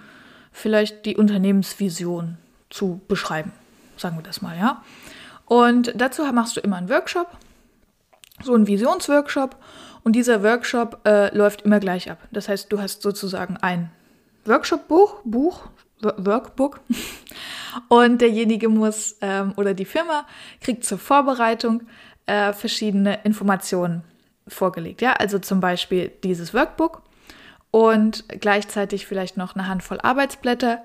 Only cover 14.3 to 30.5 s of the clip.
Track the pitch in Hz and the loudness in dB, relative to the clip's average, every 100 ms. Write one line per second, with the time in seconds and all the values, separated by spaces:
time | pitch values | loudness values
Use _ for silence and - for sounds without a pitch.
14.3 | _ 208 233 - 339 - 320 415 - 226 | _ 0 0 2 -4 2 6 6 2 -4
15.3 | 233 330 - - - _ _ 214 202 190 | 0 0 -2 -12 -20 _ _ -4 -2 0
16.3 | 233 254 - 277 - - - - - - | 0 -2 -4 -4 -4 -6 -6 -8 -14 -20
17.3 | - - - - 247 - 240 240 240 233 | -18 -16 -14 -12 -8 4 6 6 6 4
18.3 | 214 220 214 220 220 214 214 - - 196 | 4 0 2 2 2 2 -2 -8 -6 -4
19.3 | 196 196 202 202 185 190 311 330 302 285 | -4 -4 -2 -2 -2 -4 -4 -2 -4 -6
20.3 | - - - - 233 - 190 - 285 269 | -16 -20 -10 -6 -6 -6 -6 2 2 4
21.3 | 247 226 226 233 233 - - - _ - | 2 0 0 -2 -2 -6 -20 -20 _ -4
22.3 | 208 208 202 226 - 214 196 202 - 214 | 0 0 -2 -6 -4 0 2 2 0 -2
23.3 | 214 202 190 - 185 175 170 - _ _ | 0 0 0 -2 -2 -2 -4 -10 _ _
24.3 | _ - - 185 180 165 - 240 - 196 | _ -14 -4 -2 -2 -8 -4 -2 0 -2
25.3 | 196 - 190 180 180 - 185 - - 185 | -4 -2 0 0 -2 -2 -2 -2 -6 -6
26.3 | 170 165 240 320 - 320 - _ _ - | -4 -2 -2 -2 0 -4 -4 _ _ -20
27.3 | - - _ _ 220 226 220 214 - - | -20 -20 _ _ 4 6 6 2 -2 -10
28.3 | - 208 202 208 208 196 202 - 190 180 | -4 0 0 -2 -6 -4 -6 -6 -6 -6
29.3 | 185 185 190 185 180 - - - 262 277 | -6 -8 -6 -4 -4 -6 -4 0 0 -2
30.3 | - 247 | -2 -2